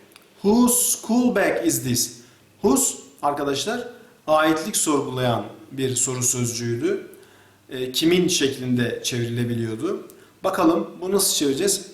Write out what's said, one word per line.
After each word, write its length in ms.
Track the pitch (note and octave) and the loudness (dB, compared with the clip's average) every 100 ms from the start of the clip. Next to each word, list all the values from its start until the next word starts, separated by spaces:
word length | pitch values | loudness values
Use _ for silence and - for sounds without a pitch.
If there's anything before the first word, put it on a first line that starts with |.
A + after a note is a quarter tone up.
| - - _ _ | -20 -20 _ _
Whose 560 | G3 A#3 A#3+ - - - | 2 4 4 4 0 -2
school 360 | - A#3+ B3 | 0 2 2
bag 320 | G3 E3+ - E3+ | 2 0 0 0
is 160 | C3+ | -2
this? 380 | B2 A#2 - - - _ _ _ | -2 -2 -2 -8 -20 _ _ _
Whose 360 | - C3+ - - - - | 2 2 2 -4 -14 -4
arkadaşlar 680 | D3 C#3+ C#3 C3+ G3+ A#3+ - - - _ - | -2 -2 -2 -2 -2 -4 -6 -14 -20 _ 0
aitlik 500 | D#3 D#3+ D#3 G#3 G#3 | 4 4 2 0 -2
sorgulayan 720 | E3 C#3+ C3 B2+ B2+ A2+ - - - | 2 0 0 -2 0 0 -4 -14 -14
bir 240 | C3+ C3 B2+ | -4 -2 0
soru 260 | - B2+ | -2 -2
sözcüğüydü. 840 | B2 B2+ A#2+ A2+ A#2+ A#2 D#3+ G#3 - - - - _ _ - | -2 0 -2 -2 -4 -2 -2 -2 -6 -20 -20 -20 _ _ -14
E, 240 | B2+ C3 | -8 -4
kimin 360 | B2+ E3 F3+ E3+ | 0 4 4 4
şeklinde 720 | - C3+ - B2+ B2 A#2 - | 2 0 0 0 0 0 -2
çevrilebiliyordu. 1040 | - B2 A#2 A#2 B2 A#2 A2+ A2 E3+ G#3 - - - _ | -4 -4 -2 -2 -2 -2 -4 -4 -4 -6 -8 -20 -20 _
Bakalım 460 | - - E3 E3+ - - | -4 2 2 2 -2 -8
bu 120 | F3+ | -2
nasıl 220 | G3 - | 0 0
çevireceğiz? 520 | - C#3+ C3+ G3 - - | 0 0 0 0 -2 -6